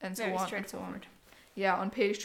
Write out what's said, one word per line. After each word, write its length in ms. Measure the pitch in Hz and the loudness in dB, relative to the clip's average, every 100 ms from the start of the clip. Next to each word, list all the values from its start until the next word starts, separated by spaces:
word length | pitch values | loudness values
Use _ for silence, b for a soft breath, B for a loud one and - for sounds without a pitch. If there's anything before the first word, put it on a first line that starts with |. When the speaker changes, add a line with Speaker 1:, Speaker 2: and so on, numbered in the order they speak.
Speaker 1:
and 160 | 190 190 | -6 -2
so 60 | |
Speaker 2:
Very 120 | 220 185 | 0 0
Speaker 1:
on 60 | |
and 80 | 185 | 0
so 60 | 208 | -2
on. 80 | |
Speaker 2:
straightforward. 440 | 196 - 185 185 - - B B B - | -6 -8 -8 -8 -12 -20 B B B 0
Speaker 1:
Yeah, 200 | 196 185 | 2 4
on 160 | 190 | 2
page 280 | - 202 208 | 2 2 2